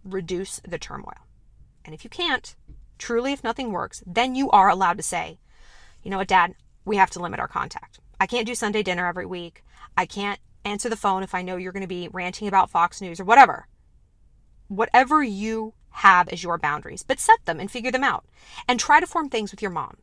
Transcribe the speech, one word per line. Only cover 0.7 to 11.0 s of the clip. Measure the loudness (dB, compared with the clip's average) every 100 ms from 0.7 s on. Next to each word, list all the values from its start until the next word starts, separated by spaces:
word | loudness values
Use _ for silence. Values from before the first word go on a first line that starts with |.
| -12
turmoil. | -10 -14 -14 -18 _ -20 -20 _ -20 _
And | -20
if | -20 -16
you |
can't, | -6 -4 -4 -6 -20 -20 -20 -20 _
truly, | -2 -2 0
if | -4
nothing | -4 -4 -6
works, | -6 -6 -10 -6
then | -2 0
you | 0 4
are | 6 6
allowed | 4 0 0
to |
say, | -4 -6 -8 -14 _ -20 -20 -20 -20 -18
"You | -8
know | -6
what, | 2
Dad? | 4 4 -2 _ _ -4
We | 2
have | 2
to | 2
limit | -8 -6
our | -6
contact. | -6 -6 -10 -18 -20 -20 -4
I | -2
can't | 0 -4
do | -4
Sunday | -2 -2
dinner | -2 -2 -2
every | -4 -8
week. | -10 -12 _ -20 -20 -8 -6
I | -4
can't | -6 -8 -8 -14 -12
answer | -8 -6 -6
the |
phone | -2